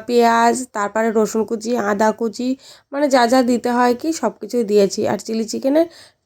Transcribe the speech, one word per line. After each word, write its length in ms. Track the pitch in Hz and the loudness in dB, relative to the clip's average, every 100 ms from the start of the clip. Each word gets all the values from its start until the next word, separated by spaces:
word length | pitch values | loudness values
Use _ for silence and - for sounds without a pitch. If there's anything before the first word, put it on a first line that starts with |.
পেঁয়াজ, 520 | 220 240 233 226 233 233 254 | 2 2 4 4 2 0 -4
তারপরে 360 | 214 202 220 226 | -6 -4 -2 0
রসুন 320 | 220 214 226 | 0 0 0
কুচি, 280 | 208 226 220 240 | -2 -4 -4 -2
আদা 260 | 208 208 220 | -2 2 0
কুচি, 360 | 214 233 208 247 262 - - - | 0 -4 -4 -6 -6 -10 -20 -10
মানে 180 | 277 294 | -2 2
যা 140 | 262 233 | 4 4
যা 140 | 262 | 2
দিতে 280 | 240 240 247 | 2 0 0
হয় 220 | 240 247 | 0 0
কি 140 | 247 - | 0 -4
সব 200 | 220 220 - | -4 -4 -6
কিছুই 260 | 208 247 | -6 -4
দিয়েছি। 360 | 208 208 196 - 214 | 0 2 2 0 -4
আর 100 | 214 | -4
চিলি 260 | - 226 | -4 -6
চিকেনে 380 | 226 233 262 294 330 - - _ | -4 -4 0 0 0 -4 -20 _